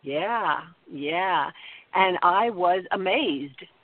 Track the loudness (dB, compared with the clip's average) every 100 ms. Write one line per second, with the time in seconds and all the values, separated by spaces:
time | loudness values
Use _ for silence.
0 | -6 -4 -2 -2 0 -2 -6 -20 -16 -8
1 | -4 -2 0 0 0 -6 -18 -20 -4 2
2 | 2 4 4 4 2 2 2 2 0 -2
3 | 0 0 0 -4 -6 -14 -20 _